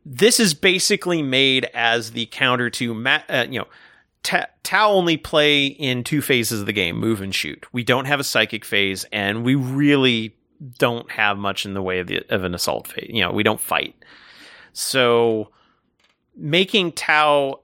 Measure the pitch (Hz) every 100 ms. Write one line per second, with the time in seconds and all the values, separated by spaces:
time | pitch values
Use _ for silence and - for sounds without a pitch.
0 | - 123 220 240 208 147 190 185 - 202
1 | 180 170 139 131 135 131 120 120 117 117
2 | 110 117 113 - 131 127 120 - 120 110
3 | 127 147 - 147 117 123 - - - _
4 | _ _ - 170 - _ - 190 214 190
5 | 170 156 - 160 147 147 139 139 139 123
6 | 123 151 - 127 107 113 101 101 85 110
7 | 110 104 98 95 76 - - 120 113 127
8 | 135 139 139 120 107 113 - 104 98 95
9 | - 107 98 110 120 139 127 135 147 143
10 | 131 113 110 _ _ - 135 - 127 117
11 | - - 104 101 101 95 101 98 92 92
12 | 90 95 - 107 92 87 - 64 - -
13 | - 113 90 101 107 107 - 80 69 -
14 | - - - - - - - - - 135
15 | 120 117 117 110 104 _ _ _ _ _
16 | _ _ _ - 156 170 190 214 175 -
17 | - 151 151 147 135 135